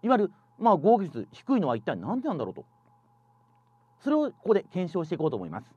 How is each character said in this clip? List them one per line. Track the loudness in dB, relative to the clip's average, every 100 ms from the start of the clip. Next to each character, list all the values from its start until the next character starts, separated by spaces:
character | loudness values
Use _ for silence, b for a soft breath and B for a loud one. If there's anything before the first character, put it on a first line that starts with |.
い | 4
わ | 2
ゆ | 2
る、 | b b _
ま | 2
あ、 | 4
合 | 4 4
格 |
率 | 2 -8 -12
低 | -14 0 0
い |
の | 2
は | -2
一 |
体 | -4
な | -6 -4 -4
ん |
で | -4
な |
ん | -4
だ |
ろ | -6
う |
と、 | -8 -18 _ _ _ _ _ _ _ _ _ _ _ _ _
そ | -2
れ | 0
を | 0
こ | -4 0
こ |
で | 0 0
検 | -6 -4
証 | -4
し | -6
て |
い | -2
こ | -2
う |
と | -4
思 | -8
い |
ま | -12
す。 | -14